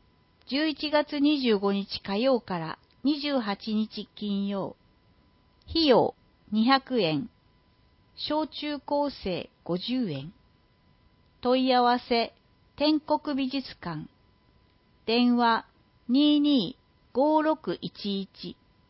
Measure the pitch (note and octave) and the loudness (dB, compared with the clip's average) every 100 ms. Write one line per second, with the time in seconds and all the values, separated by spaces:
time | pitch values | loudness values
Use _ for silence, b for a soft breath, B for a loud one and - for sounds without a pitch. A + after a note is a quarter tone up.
0 | _ _ _ _ - C4+ D#4 C#4+ D4+ D4 | _ _ _ _ -6 -2 -2 -4 0 0
1 | D4 D4 C#4+ D4 B3 G3+ G3+ G3 G3 - | 0 0 2 2 2 2 0 -2 -4 -10
2 | - G3 C4 A#3+ - F3 D#3+ - _ _ | -6 -2 2 0 -2 -6 -8 -12 _ _
3 | C4+ D4+ C#4+ C4+ G#3 G3 A3 G#3+ G#3+ G#3+ | -2 -2 -2 -2 -2 -6 -4 -4 -4 -8
4 | - - G#3 G3 G3+ G3 D#3 - _ _ | -14 -10 -6 -4 -4 -4 -6 -10 _ _
5 | _ _ _ _ _ _ - E4 D#4 G#3 | _ _ _ _ _ _ -6 0 4 6
6 | - - _ _ - G#3+ A#3 C4+ C4 B3 | 4 -2 _ _ -4 0 2 2 0 0
7 | E3 D3+ - _ _ _ _ _ _ _ | 0 0 -4 _ _ _ _ _ _ _
8 | _ - - D4+ D#4 - D4 C#4+ - C#4+ | _ -12 -4 -2 -4 -6 -8 -8 -4 -2
9 | C#4+ - G3 D#3+ - _ - F3+ A3 B3+ | -2 -4 -6 -6 -8 _ -6 -6 -4 -4
10 | G#3+ C3+ D3+ - _ _ _ _ _ _ | -2 -6 -10 -16 _ _ _ _ _ _
11 | _ _ _ _ B3 C4 C4 B3 A#3+ B3 | _ _ _ _ 0 2 2 4 4 2
12 | - A#3 A3+ - _ _ _ - D4 D4+ | 0 -2 -2 -8 _ _ _ -2 0 2
13 | - D4+ D4+ C4+ C4 C#4 - - F3 D#3 | 0 -2 -2 -4 -2 -4 -8 -12 -10 -10
14 | - _ _ _ _ _ _ _ _ _ | -12 _ _ _ _ _ _ _ _ _
15 | - A#3+ B3 A#3+ A#3 A3+ - _ _ _ | -2 2 4 4 4 2 -2 _ _ _
16 | - C4 D4 D4 D4 C4+ E3 - _ _ | 0 4 6 4 4 2 0 -8 _ _
17 | _ A#3+ D4 D#4 D#4 D#4 F#3+ - F3+ - | _ 0 2 4 2 -2 -4 -6 -8 -8
18 | G3+ G3 F#3+ - F3 - _ _ | -6 -6 -8 -12 -16 -16 _ _